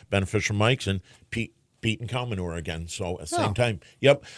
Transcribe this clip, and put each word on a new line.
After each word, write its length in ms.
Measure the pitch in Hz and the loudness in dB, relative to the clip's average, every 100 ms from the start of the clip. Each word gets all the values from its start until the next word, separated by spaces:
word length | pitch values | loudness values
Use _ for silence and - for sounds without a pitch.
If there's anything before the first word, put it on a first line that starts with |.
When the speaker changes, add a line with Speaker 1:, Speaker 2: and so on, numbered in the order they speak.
| - | -2
Speaker 1:
beneficial 460 | 98 92 107 - 104 | -2 0 0 0 2
mites, 320 | 110 131 - | 2 2 0
and 140 | 98 - - - | -4 -6 -20 -8
peat, 220 | 120 110 _ _ _ | -6 -6 _ _ _
peat 180 | 113 107 | -2 -2
and 100 | 117 | -2
cow 160 | 127 123 | -4 -4
manure 300 | 98 90 82 | -4 -4 -6
again. 320 | 80 82 85 | -6 -6 -6
So 260 | - 90 90 | -6 -6 -6
at 60 | |
the 140 | 82 - | -4 -2
same 120 | - | 0
Speaker 2:
Oh. 40 | |
Speaker 1:
time, 260 | 101 120 101 - - | 2 0 0 -8 2
yep. 240 | 131 139 - | 6 6 2